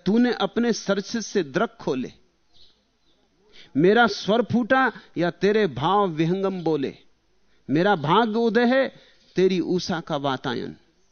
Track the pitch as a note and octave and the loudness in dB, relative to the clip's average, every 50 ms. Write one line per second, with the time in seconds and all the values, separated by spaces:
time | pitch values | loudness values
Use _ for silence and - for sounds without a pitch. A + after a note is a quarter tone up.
0 | _ F3+ G#3 A#3 B3 B3 G#3+ - G3+ F#3+ - A3+ A#3 A#3+ G#3 - - - G3 G3 | _ 0 2 4 4 2 2 0 -4 -2 -2 0 0 0 0 -2 -2 -2 -2 -2
1 | G3 - - G3+ E3+ - - G#3 E3 C#3 B2+ D#3+ E3+ - - - - F3+ D3 B2+ | -2 -4 -6 -8 -8 -4 -2 -2 -2 -2 -2 -2 -2 -2 -4 -6 -6 -4 -4 -4
2 | A#2+ D#2+ - - _ _ _ _ _ _ _ - - - _ _ _ _ _ _ | -6 -8 -12 -18 _ _ _ _ _ _ _ -20 -20 -20 _ _ _ _ _ _
3 | _ _ _ _ _ _ _ _ _ _ - - - - - C3 D#3 F#3 G#3+ A#3 | _ _ _ _ _ _ _ _ _ _ -20 -20 -20 -6 0 4 4 6 6 6
4 | A#3+ A3 G3+ - - - G#3 A#3 A3+ - - A#3 B3 G3 C4 C4 C4 A#3+ - - | 4 4 2 -2 -2 0 0 0 0 0 0 -2 0 2 2 2 2 2 -2 -6
5 | - - - F3+ E3 F3 - - - G3 G#3+ A3 G#3 F3 B2+ C3+ C#3 E3+ F#3+ G#3 | -12 -12 -6 -4 -4 -4 -2 0 0 0 2 2 0 0 -2 -2 0 0 2 2
6 | G#3 F#3 D#3+ D3 E3 E3 F#3 G3 F#3+ F#3+ F#3+ F#3 E3 D#3+ D#3 C#3+ C3+ G#2+ - - | 2 0 0 0 0 0 0 0 -2 -2 -4 -4 -4 -2 -2 -2 -2 -4 -6 -10
7 | _ _ _ _ _ _ _ _ _ _ _ _ _ - B2+ D#3 F3+ G#3 G#3 E3 | _ _ _ _ _ _ _ _ _ _ _ _ _ -2 0 0 2 2 0 0
8 | C#3 D3 F3 G#3+ A#3+ A3 G#3 A#3 A#3 A#3 G3 A#3 B3 A#3+ B3+ C4+ C4 - - - | 0 2 2 2 2 2 0 0 0 0 2 2 2 2 2 0 0 -2 -6 -12
9 | - _ _ _ _ _ _ - F#3 F#3+ F#3+ F3+ - - F3+ F3+ - - F#3+ D#3+ | -20 _ _ _ _ _ _ 0 2 2 2 0 0 0 -2 -2 -2 -4 -6 -6
10 | D#3+ - C#3 C#3 C#3 C#3 C3 B2+ - C#3 A#2+ A2 G2 F2+ D#2 - _ _ _ _ | -6 -6 -6 -4 -2 -4 -4 -4 -4 -6 -6 -6 -8 -10 -12 -16 _ _ _ _
11 | _ _ | _ _